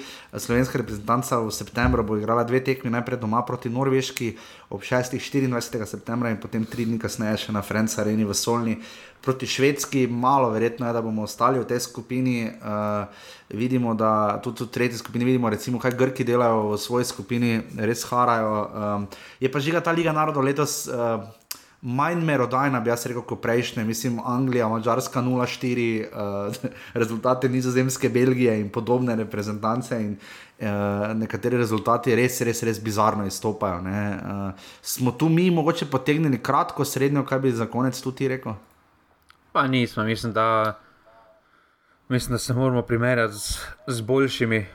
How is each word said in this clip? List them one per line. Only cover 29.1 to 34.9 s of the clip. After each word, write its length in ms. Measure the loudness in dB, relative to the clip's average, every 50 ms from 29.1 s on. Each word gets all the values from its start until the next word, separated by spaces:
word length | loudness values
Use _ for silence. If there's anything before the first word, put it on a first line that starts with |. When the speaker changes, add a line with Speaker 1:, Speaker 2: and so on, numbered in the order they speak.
| 0
Speaker 1:
reprezentance 800 | 0 -2 -2 -4 -4 -4 -4 -4 -2 -2 0 0 0 -2 -4 -4
in, 240 | -4 -2 -4 -4 -8 -10 -16 -20 -20 -20 -20 _
eh, 140 | -6 -4 -2 0 0 0 0 0 0 0 0
nekateri 460 | 0 -2 -2 -2 -4 -2 -2 0 2 2
rezultati 580 | 2 2 2 0 2 2 2 2 4 4 4
res, 260 | 4 4 2 2 0
res, 220 | 0 0 0 0 0
res 160 | -2 -2 -2
bizarno 420 | -2 -2 2 4 4 4 4 2 -2
izstopajo, 580 | -4 -6 -2 -2 -4 -2 0 -2 -2 -2 -4
ne. 200 | -4 -4 -2 -2 -2 -2
Eh, 420 | -4 -6 -6 -8 -6 -6 -6 -6 -8 -10 -16 -20 -20 -14
smo 320 | -10 -10